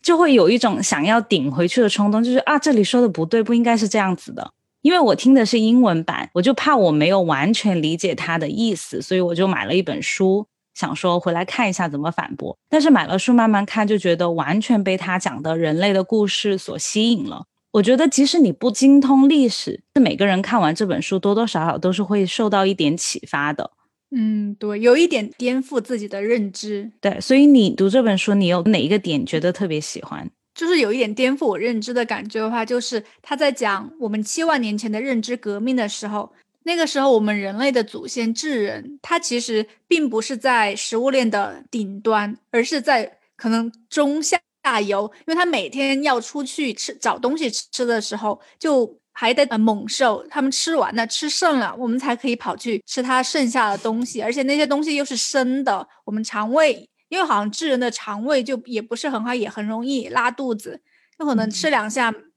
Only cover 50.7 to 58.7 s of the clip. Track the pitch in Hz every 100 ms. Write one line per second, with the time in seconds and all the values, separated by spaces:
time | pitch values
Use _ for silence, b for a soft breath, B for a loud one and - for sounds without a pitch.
50.7 | 320 202 220 226 - 302 - 359 277 196
51.7 | 226 247 247 277 240 269 240 - - 240
52.7 | 208 - - 254 254 254 311 247 254 214
53.7 | 196 226 220 247 220 214 262 262 294 285
54.7 | 285 302 285 277 240 - 277 254 269 277
55.7 | 196 - _ - 214 220 214 220 285 302
56.7 | 226 - _ _ 349 330 208 208 208 320
57.7 | 254 240 233 - 208 240 285 240 254 247